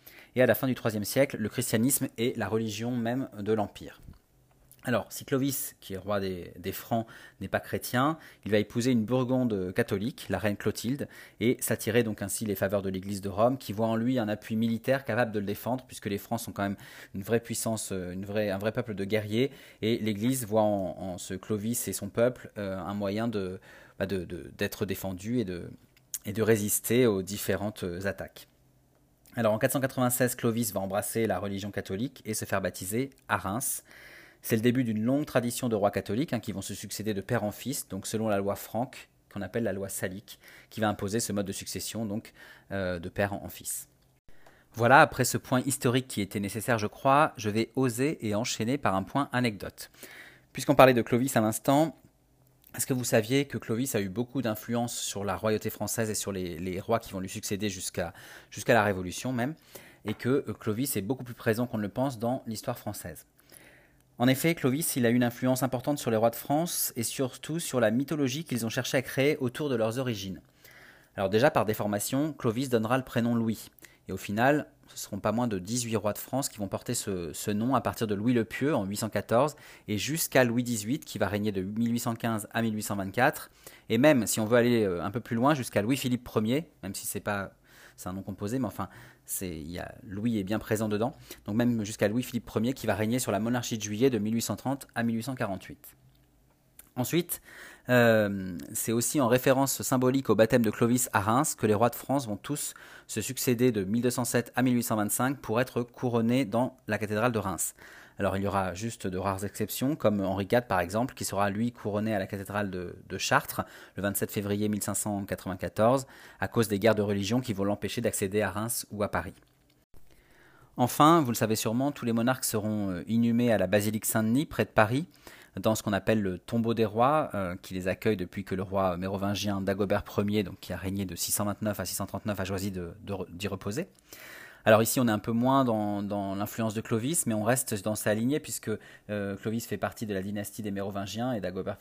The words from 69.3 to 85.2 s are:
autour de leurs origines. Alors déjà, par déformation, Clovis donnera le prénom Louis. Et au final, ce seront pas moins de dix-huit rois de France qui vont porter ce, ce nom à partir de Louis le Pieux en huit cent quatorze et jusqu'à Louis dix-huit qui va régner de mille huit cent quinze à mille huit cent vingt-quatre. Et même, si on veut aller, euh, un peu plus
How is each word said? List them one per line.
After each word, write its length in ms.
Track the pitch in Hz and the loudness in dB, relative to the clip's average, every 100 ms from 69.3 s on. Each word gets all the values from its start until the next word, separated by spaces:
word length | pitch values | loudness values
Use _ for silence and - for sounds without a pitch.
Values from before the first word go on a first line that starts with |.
| 151 | 2
autour 320 | 123 - 151 | 0 -2 -2
de 60 | 120 | 2
leurs 240 | 113 117 | 2 0
origines. 420 | 127 107 98 80 - _ - - - - _ - | -2 -2 -4 -10 -12 _ -20 -20 -20 -20 _ -2
Alors 140 | 95 | 2
déjà, 220 | 110 143 | 6 6
par 140 | 127 110 | 4 2
déformation, 680 | 107 104 104 - 135 156 | 0 0 -2 0 0 0
Clovis 360 | 143 123 110 139 | 0 -2 0 2
donnera 280 | 120 110 127 | 0 2 0
le 60 | |
prénom 320 | 127 123 117 117 | 0 0 2 2
Louis. 340 | 113 107 - - - - - | 2 -2 -8 -20 -20 -20 -10
Et 40 | |
au 60 | 92 | -8
final, 540 | - 101 127 147 - _ - | -4 2 4 4 0 _ -20
ce 100 | - | -16
seront 220 | - 98 | -10 -2
pas 120 | 110 | 0
moins 160 | 110 123 | 0 0
de 120 | 98 | -2
dix-huit 360 | 90 123 117 110 | -2 -4 0 0
rois 160 | 104 | -2
de 40 | 104 | -4
France 320 | - 127 139 | -4 -4 -4
qui 80 | - | -6
vont 100 | 98 | -6
porter 280 | 104 - 123 | -6 -4 -4
ce, 360 | - 92 82 | -2 -4 -4
ce 200 | - - | -6 -2
nom 240 | 104 117 127 | 0 2 2
à 60 | |
partir 260 | 107 98 110 | 0 -2 -2
de 80 | 98 | 0
Louis 180 | 113 | 2
le 100 | 120 | 2
Pieux 300 | 107 - 139 | 2 0 0
en 120 | 147 95 | 2 0
huit 120 | 104 | -2
cent 120 | 113 | -2
quatorze 460 | 104 - 113 147 - - - - | -4 2 2 2 -2 -16 -16 -4
et 120 | 104 | -2
jusqu'à 440 | 98 160 - 131 | -2 -2 2 4
Louis 200 | 127 113 | 6 4
dix-huit 420 | 120 117 101 151 - | 0 -2 -2 -4 -4
qui 140 | 104 | -2
va 80 | 98 | 0
régner 240 | 104 107 | 0 0
de 100 | 98 | -2
mille 300 | 95 107 117 | -2 0 0
huit 80 | 117 | 0
cent 160 | 120 117 | -2 -2
quinze 320 | 120 110 - 117 | -2 -2 -2 -2
à 80 | |
mille 100 | 113 | 0
huit 80 | 107 | -2
cent 140 | 101 101 | -4 -4
vingt-quatre. 560 | 95 120 135 - - - - - - | -2 2 2 2 -10 -20 -20 -20 0
Et 100 | 113 | 6
même, 260 | 151 139 98 | 8 6 4
si 140 | - | 0
on 80 | 107 | 4
veut 100 | 120 | 6
aller, 260 | 120 117 | 6 4
euh, 200 | 101 87 | 4 0
un 80 | 87 | -2
peu 80 | |
plus 160 | 117 | -6